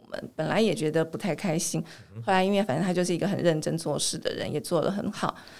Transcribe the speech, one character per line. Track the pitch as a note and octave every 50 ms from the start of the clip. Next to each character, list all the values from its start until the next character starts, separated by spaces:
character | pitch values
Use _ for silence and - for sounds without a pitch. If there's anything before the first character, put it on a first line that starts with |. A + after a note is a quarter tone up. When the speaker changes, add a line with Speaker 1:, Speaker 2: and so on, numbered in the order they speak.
| - -
Speaker 1:
门， | - - - - -
本 | - D#3 D#3
来 | D3+ G3
也 | A3+ G#3 E3
觉 | - D#3 D#3
得 | D#3 D#3+ D#3+
不 | D#3+ D#3+ D3+
太 | - G3 D3
开 | - - F#3+ D#3 E3+
心， | - - - E3 E3 - - - - - -
Speaker 2:
嗯。 | A2+
Speaker 1:
后 | A#2 - F#3+
来 | F#3 F#3
因 | F#3+
为 | G3+ G3
反 | G3+ - B2+
正 | D#3 F#3+
她 | F#3+ F3+
就 | F3+ F3+
是 | F3+ F3
一 | E3
个 | -
很 | G3+ F#3+ -
认 | - E3+ D#3 D#3
真 | D3+ D#3 D#3 E3
做 | - D3+ C#3+ D3
事 | - - - D#3
的 | - - -
人， | - - -
也 | C3+ D3+
做 | - - F3 D#3+
得 | - -
很 | G3 G3+ - G#3
好。 | G#3+ - - - - - - - - -